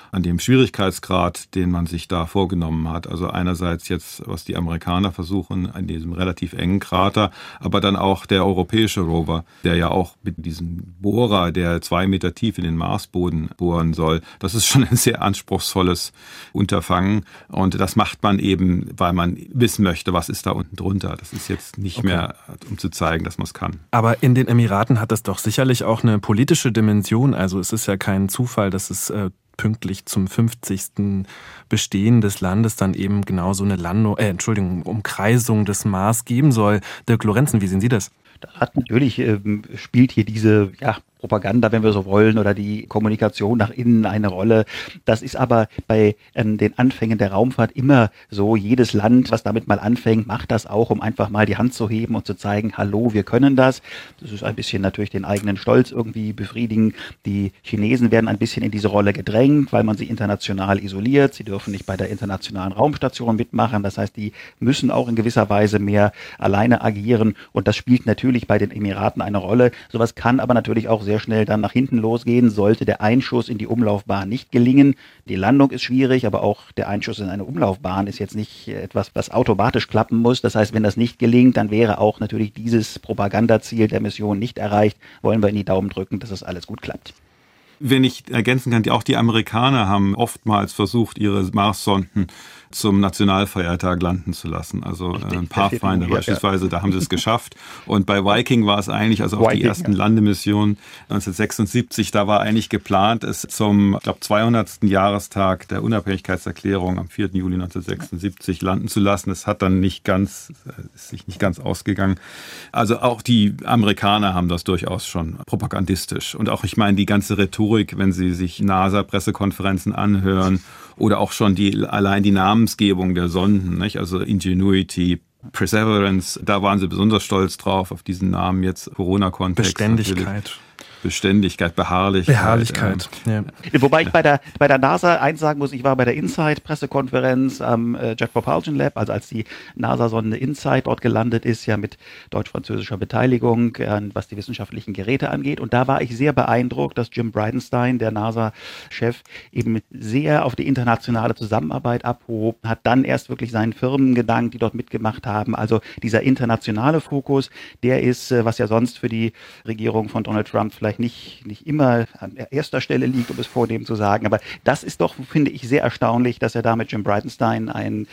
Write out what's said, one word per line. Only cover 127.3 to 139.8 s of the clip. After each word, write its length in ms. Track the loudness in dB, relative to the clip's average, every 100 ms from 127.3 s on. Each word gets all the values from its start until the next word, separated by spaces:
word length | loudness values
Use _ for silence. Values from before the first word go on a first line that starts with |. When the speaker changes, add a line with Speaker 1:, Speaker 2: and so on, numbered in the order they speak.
| 0 0 -2
Speaker 1:
drauf, 340 | -2 -2 -2
auf 100 | -8
diesen 280 | -8 -4 -2
Namen 320 | 0 0 0
jetzt, 280 | -2 -4 -10
Corona-Kontext 800 | -6 -2 0 0 -2 -2 0 -2
Speaker 2:
Beständigkeit. 520 | 0 2 2 2 -2 -2
Speaker 1:
natürlich. 320 | -6 -10 -14 -20 -20 -20 -10
Beständigkeit, 760 | -6 -2 2 4 2 0 -2 0
Beharrlichkeit, 600 | 0 2 2 2 4 4
Speaker 2:
Beharrlichkeit, 720 | 4 2 0 0 -2 -2 -6 -8 -4
Speaker 1:
ähm, 200 | -2 -4 -12 -4
Speaker 2:
ja. 100 | 2
Speaker 3:
Wobei 200 | 4 4
ich 80 | 4
bei 120 | 4
der, 180 | 4 2 0 0
bei 100 | 4
der 100 | 4
nasa 380 | 4 4 4 4
eins 240 | 2 0
sagen 180 | -2 0
muss, 140 | -4
ich 120 | -2
war 120 | 0 2
bei 80 |
der 100 | 2
insight 500 | 0 -2 0 0 0
Pressekonferenz 960 | -4 -6 -2 -2 -2 0 2 2 0 -2
am, 340 | -2 0 0
äh, 200 | -2 -4
Jet 180 | -4 -4
Propulsion 440 | -2 0 -2 -2 -2
Lab, 200 | -2 -2
also 160 | -4
als 160 | -4 -6
die 160 | -10 -10 -14 -16
nasa-Sonde 600 | -6